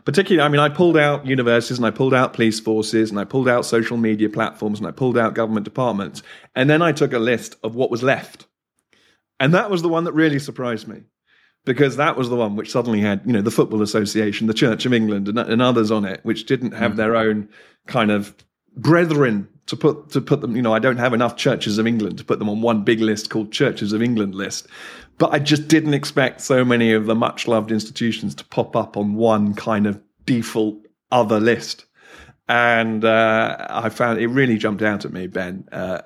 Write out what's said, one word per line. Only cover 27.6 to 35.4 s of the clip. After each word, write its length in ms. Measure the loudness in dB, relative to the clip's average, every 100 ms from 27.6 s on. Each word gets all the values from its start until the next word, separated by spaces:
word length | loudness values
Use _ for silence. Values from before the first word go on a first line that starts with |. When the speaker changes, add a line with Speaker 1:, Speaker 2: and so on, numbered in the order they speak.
| 0
Speaker 1:
institutions 640 | -4 -4 -4 -4 -4 -8 -10
to 80 | -6
pop 280 | -4 -2 -2
up 200 | -4 -4
on 180 | -4
one 380 | 0 2 4 2
kind 320 | -2 -2 0 0
of 140 | -2 -10 _
default 540 | -2 -2 -2 -2 -2 -2 -14 _ _
other 260 | 0 2 4
list. 460 | 4 2 -2 -14 _ _ -20 -20 -20 _ -2
And, 560 | 2 4 2 0 0
uh, 600 | 2 4 4 2 0 -4 -8
I 220 | -6 -4
found 300 | -2 -2 0
it 80 | 0
really 280 | 2 2 2
jumped 240 | 0 -2
out 220 | -2 -2
at 80 | -6
me, 140 | -10 -8
Ben, 420 | -8